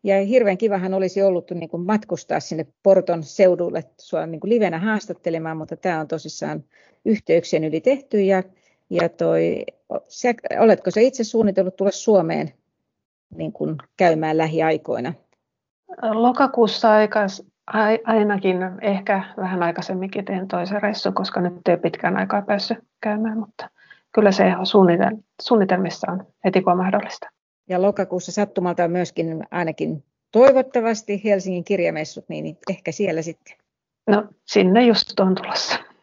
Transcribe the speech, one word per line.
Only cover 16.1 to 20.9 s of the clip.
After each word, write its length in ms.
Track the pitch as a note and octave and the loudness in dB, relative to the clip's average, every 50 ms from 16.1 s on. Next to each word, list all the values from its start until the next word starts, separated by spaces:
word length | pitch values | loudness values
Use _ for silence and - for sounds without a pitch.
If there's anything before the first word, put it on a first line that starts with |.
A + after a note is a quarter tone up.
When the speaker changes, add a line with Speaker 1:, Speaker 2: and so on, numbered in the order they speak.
| G#3+ A3 A#3 B3 B3 - C#4+ C4 - - A#3 G#3 - - - A3+ | -2 2 2 2 4 4 0 0 4 2 2 2 2 2 4 6
Speaker 2:
aikas-, 540 | G#3+ G#3+ G#3+ G#3 - A3 G#3 G3 G3 - - _ _ _ _ - | 6 6 4 4 2 0 -2 -2 -4 -10 -18 _ _ _ _ -6
ai-, 340 | - G#3+ A3 G#3 A3 A3 A3+ | -2 0 2 2 0 0 0
ainakin, 540 | - A3 A3 G#3 G#3 G#3 G3 G3 F#3+ F#3 F3+ F#3 F#3 F3+ F#3+ | 0 2 2 2 2 0 0 0 0 0 0 -2 -6 -8 -6
ehkä 420 | - G#3 G3+ F#3+ G3 - G3+ G3 F#3+ - - - | -4 -2 -2 -2 -2 -2 -2 -2 -2 -8 -10 -8
vähän 260 | F#3+ F#3 F#3+ F3+ E3+ | -6 -4 -2 -2 -2
aikaisemminkin 640 | E3+ E3+ F3+ F3+ - F#3+ F#3 F#3+ F#3+ - G#3 G3 | -2 -2 -4 -6 -6 -6 -6 -6 -6 -8 -8 -6
teen 220 | - G3 F#3 F#3 F#3+ | -6 -6 -6 -6 -6
toisen 340 | - F3+ F3 F#3 G3+ G#3 | -6 -6 -4 -4 -4 -4
reissun, 320 | G#3 G3+ | -2 -4